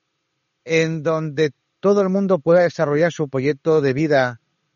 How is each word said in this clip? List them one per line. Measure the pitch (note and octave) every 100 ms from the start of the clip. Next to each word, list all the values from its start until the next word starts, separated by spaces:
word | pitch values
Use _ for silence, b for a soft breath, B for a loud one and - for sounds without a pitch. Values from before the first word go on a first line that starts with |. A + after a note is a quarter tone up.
| _ _ _ _ _ _ -
en | D#3+ D#3+ D#3+
donde | D3 D#3+ D#3 C#3+ D#3 - _ _
todo | F#3+ G3+
el | F#3+
mundo | F#3+ G3 F#3
pueda | E3 F3
desarrollar | E3+ - D3+ D3 E3+
su | - D3
proyecto | C3+ C3+ C#3+ E3 D#3+
de | C#3
vida, | B2+ D#3 C#3+ B2+ A#2 _ _ _